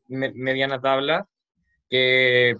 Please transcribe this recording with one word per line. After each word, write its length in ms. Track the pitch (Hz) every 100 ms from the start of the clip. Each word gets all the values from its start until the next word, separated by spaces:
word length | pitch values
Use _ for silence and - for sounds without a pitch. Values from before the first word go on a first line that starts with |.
| -
me-, 240 | 131 135
mediana 460 | - 131 131 135 135
tabla, 460 | 135 135 139 170 208 _ _ _ _ _ _
que 680 | 127 127 127 127 123 123